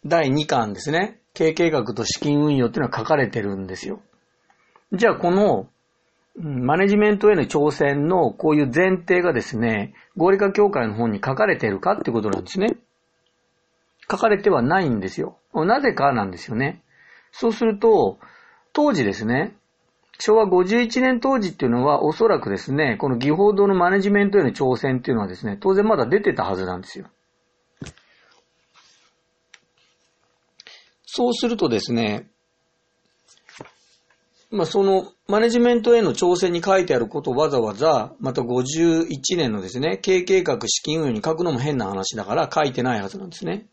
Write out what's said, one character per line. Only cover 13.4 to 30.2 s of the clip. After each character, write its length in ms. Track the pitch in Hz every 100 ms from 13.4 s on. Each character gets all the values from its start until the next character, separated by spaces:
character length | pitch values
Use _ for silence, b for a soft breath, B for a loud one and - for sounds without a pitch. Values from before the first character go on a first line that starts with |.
| _ _ _ _ _ _ _
書 80 | -
か 100 | 226
れ 100 | 202
て 120 | 208
は 120 | 160
な 180 | 120 185
い 80 | 170
ん 120 | 110
で 80 | 92
す 120 | -
よ。 180 | - _ _
な 260 | - 165 254
ぜ 120 | 277
か 200 | - 139
な 120 | 123
ん 60 | 98
で 80 | 87
す 120 | -
よ 60 | 110
ね。 260 | 139 - _ b b b b
そ 160 | - 233
う 40 |
す 120 | -
る 140 | 226 208
と、 400 | 226 202 107 95 b b b b b
当 200 | - 294
時 120 | 196
で 80 | 107
す 100 | 95
ね、 320 | 110 127 202 - _ _ _ _ _ _
昭 180 | - 214
和 100 | 208
五 180 | 180
十 160 | 180 233
一 200 | 233 247
年 200 | 262 247
当 180 | 269 262
時 120 | 190
っ 20 |
て 140 | - 127
い 20 |
う 20 |
の 140 | 120
は、 180 | 135 147
お 100 | 151
そ 140 | 156 226
ら 140 | 170
く 80 | -
で 60 | 98
す 160 | -
ね、 240 | 139 147 104
こ 100 | 143
の 100 | 123
技 120 | 135
法 200 | 156 208
堂 140 | 196 202
の 80 |
マ 160 | 190 175
ネ 100 | 196
ジ 100 | 196
メ 140 | 202
ン 60 | 202
ト 80 | 202
へ 40 |
の 80 | 143
挑 280 | - 135 123
戦 200 | 139 131
っ 20 |
て 100 | -
い 40 |
う 20 | 120
の 60 |
は 60 | 98
で 60 |
す 120 | 92 113
ね、 120 | 101
当 140 | 190
然 100 | 190
ま 120 | 214 214
だ 100 | 117
出 140 | 196
て 120 | 208
た 120 | -
は 100 | 90 95
ず 80 |
な 120 | 92 90
ん 40 |
で 80 | 92
す 100 | -
よ。 80 | 185 _ _ _ _ _ _ _ - b b b b b _ _ _ _ _ _ _ _ _ _ _ - _ _ _ _ _ _